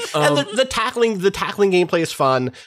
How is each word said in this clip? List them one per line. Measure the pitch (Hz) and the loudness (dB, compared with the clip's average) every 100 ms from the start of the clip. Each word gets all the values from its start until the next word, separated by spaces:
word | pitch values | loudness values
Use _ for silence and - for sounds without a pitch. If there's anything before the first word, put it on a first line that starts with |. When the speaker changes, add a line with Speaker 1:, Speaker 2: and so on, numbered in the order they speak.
| 466 | -6
Speaker 1:
<laughs> | 156 | 0
Speaker 2:
And | 151 | 2
Speaker 1:
Um, | 294 | 2
Speaker 2:
the, | 285 220 | 0 -2
the | 262 | -2
tackling, | 233 226 240 233 202 | -2 -4 0 0 2
the | 190 | 0
tackling | - 185 202 202 | 0 -6 0 2
gameplay | 185 170 175 | 4 2 0
is | 160 | -2
fun. | - 139 131 127 - | 0 0 2 -2 -8